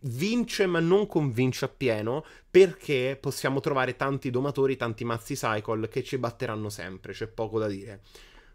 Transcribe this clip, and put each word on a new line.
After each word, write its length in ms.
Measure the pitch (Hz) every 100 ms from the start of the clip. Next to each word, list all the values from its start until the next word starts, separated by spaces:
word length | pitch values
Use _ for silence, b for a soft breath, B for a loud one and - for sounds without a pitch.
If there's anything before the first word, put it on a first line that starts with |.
vince 640 | 135 120 190 240 226 - 190
ma 120 | 170
non 260 | 165 190 208
convince 600 | 170 147 113 131 120 135
appieno, 580 | - 131 107 110 135 B B -
perché 680 | 180 190 156 - 139 127 135
possiamo 400 | 143 - 135 135
trovare 380 | 143 139 131 123
tanti 320 | 139 139 135
domatori, 480 | 123 143 139 135 131
tanti 260 | 117 113
mazzi 320 | 117 117 - 139
cycle 540 | 123 107 104 110 110
che 120 | -
ci 160 | 127 131
batteranno 520 | 120 - 120 107 107
sempre, 420 | 101 87 95 -
c'è 160 | 98 110
poco 320 | - 110 110
da 80 | 107
dire. 360 | 98 98 98 B B B B B